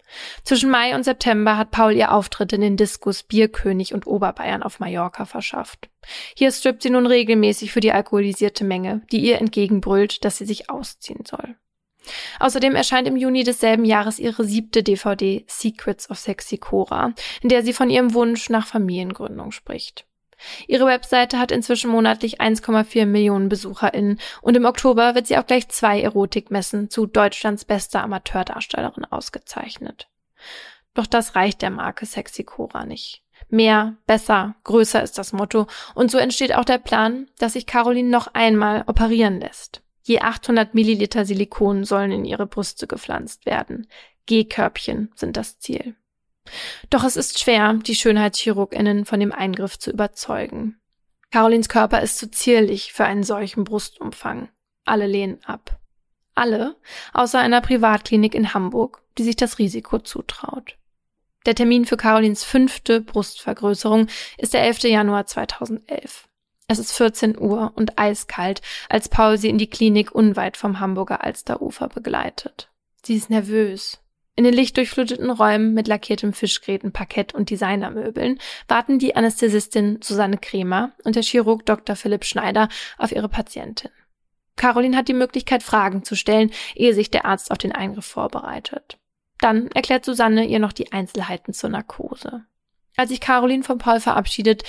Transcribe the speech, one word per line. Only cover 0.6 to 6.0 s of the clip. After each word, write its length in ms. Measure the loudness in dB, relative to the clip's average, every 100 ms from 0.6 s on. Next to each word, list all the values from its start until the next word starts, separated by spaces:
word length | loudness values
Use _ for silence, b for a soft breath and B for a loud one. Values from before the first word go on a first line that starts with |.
| 4
Mai 240 | 2 2
und 100 | 0
September 540 | 0 0 2 2 4 2
hat 140 | 0
Paul 220 | 4 4
ihr 180 | 6 4
Auftritte 460 | 2 0 -4 -2 0
in 40 |
den 140 | 2 2
Discos 480 | 0 0 -4 -6
Bierkönig 720 | -2 2 2 2 -2 -2 -2
und 140 | -6 -4
Oberbayern 540 | -2 -2 -4 -6 -6
auf 200 | -8 -8
Mallorca 420 | -8 -4 -6 -6
verschafft. 640 | -12 -10 -8 -8 -10 -14 -20 _